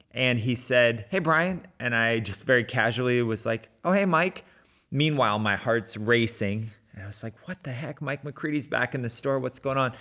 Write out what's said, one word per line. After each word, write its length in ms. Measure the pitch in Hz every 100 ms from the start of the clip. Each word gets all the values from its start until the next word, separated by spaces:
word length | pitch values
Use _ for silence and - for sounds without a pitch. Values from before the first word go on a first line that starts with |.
| _
And 280 | 120 127 120
he 160 | 120
said, 520 | 120 - 123 120 113 101
"Hey, 120 | 190
Brian." 460 | 160 160 180 180 - -
And 140 | 120
I 240 | 117 113 113
just 260 | 101 98
very 200 | - 127
casually 580 | 113 127 110 113 123 123
was 240 | 117 110 107
like, 240 | 113 - _
"Oh, 80 | 170
hey, 120 | 196
Mike." 400 | 196 160 185 - - _ _ _ -
Meanwhile, 480 | 135 156 143 113 107
my 180 | 107 98
heart's 400 | 123 117 101 107
racing. 760 | 107 120 113 - 101 104 110 - _
And 120 | -
I 20 | 98
was 160 | -
like, 260 | 113 - -
"What 140 | 180
the 100 | 143
heck? 300 | 120 147 147
Mike 200 | 139 143
McCready's 440 | 147 - 156 147 123
back 280 | 113 123
in 60 | 139
the 80 | 120
store. 300 | - 139 135
What's 220 | 127 -
going 180 | 139 135
on?" 140 | 127 -